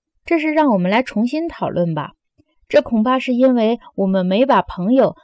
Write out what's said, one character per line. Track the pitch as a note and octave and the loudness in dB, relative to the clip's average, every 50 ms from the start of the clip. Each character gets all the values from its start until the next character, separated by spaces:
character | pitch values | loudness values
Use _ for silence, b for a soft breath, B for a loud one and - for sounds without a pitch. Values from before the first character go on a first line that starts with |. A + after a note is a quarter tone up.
| _ _ _ _ _ | _ _ _ _ _
这 | - E4+ D#4 | -2 -2 0
是 | D4+ D#4 | 0 0
让 | D4+ D#4+ D4+ C4+ | 0 0 2 2
我 | G#3+ F#3 | 2 0
们 | F3 F3+ | 0 0
来 | G#3 B3 C4 | 0 0 -2
重 | - - G#3 A#3 | -2 -4 -4 -2
新 | B3 D4 D#4 E4+ | -2 -4 -6 -6
讨 | E4 - - F3+ - | -8 -8 -8 -8 -4
论 | - F3 F3 E3+ D#3 | -2 -2 -2 -2 -4
吧。 | D3+ C3+ - - _ _ _ _ _ _ _ _ _ _ | -6 -8 -10 -14 _ _ _ _ _ _ _ _ _ _
这 | - - D4 | 0 0 0
恐 | - - A#3+ G#3+ G#3+ | 2 2 0 0 0
怕 | B3+ C4 B3+ | 0 0 0
是 | - C4 B3 | -2 -2 0
因 | A#3+ C4 C4 B3 | 2 2 2 2
为 | A#3+ A3 A3 A#3+ A#3 B B B | 2 2 0 0 -2 B B B
我 | G3 G3 | -4 -2
们 | F#3+ F#3+ F#3+ F3+ | 0 0 0 0
没 | F3+ F#3 A3 C4+ | 0 0 2 2
把 | C4+ C4 F#3+ - | 2 2 0 0
朋 | - - F3+ F3 G#3 B3+ | -2 -6 -6 -2 0 2
友 | C4+ A3+ D#3 b b | 2 2 0 b b